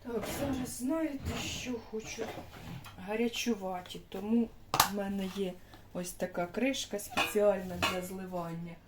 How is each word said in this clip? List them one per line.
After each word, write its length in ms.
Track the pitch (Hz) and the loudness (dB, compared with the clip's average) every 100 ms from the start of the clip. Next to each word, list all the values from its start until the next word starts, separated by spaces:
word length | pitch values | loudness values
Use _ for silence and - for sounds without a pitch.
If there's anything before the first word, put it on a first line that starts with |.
Так, 200 | 247 233 190 - | -4 -4 -2 -2
зараз 300 | 277 262 254 | 0 0 -2
знаєте, 680 | - 254 320 311 277 - 233 | -2 0 2 2 0 -2 -2
що 300 | - - 247 233 - | -4 -4 -4 -6 -4
хочу? 340 | 220 - - 226 - - - - - - - 185 | -6 -6 -6 -6 -6 -10 -12 -10 -10 -10 -12 -4
Гарячуваті, 960 | 220 233 - - 214 190 180 180 175 - | 2 2 2 2 2 0 -4 -6 -12 -8
тому 400 | 196 202 233 226 - - | -6 4 4 4 -2 -2
в 240 | - - 202 | 4 4 4
мене 340 | 196 202 190 185 | 0 0 0 0
є 180 | 190 180 - - - | -2 -2 -12 -18 -8
ось 180 | 180 180 | -6 -6
така 340 | - 180 185 175 | -4 -4 0 -2
кришка 540 | - 254 262 - 202 | 2 2 2 -2 -4
спеціальна 760 | - - - 214 208 190 185 175 180 | -2 0 4 8 8 6 2 0 2
для 100 | 185 | 2
зливання. 760 | 180 190 185 180 170 165 170 165 | -2 -6 -4 -4 -4 -4 -6 -10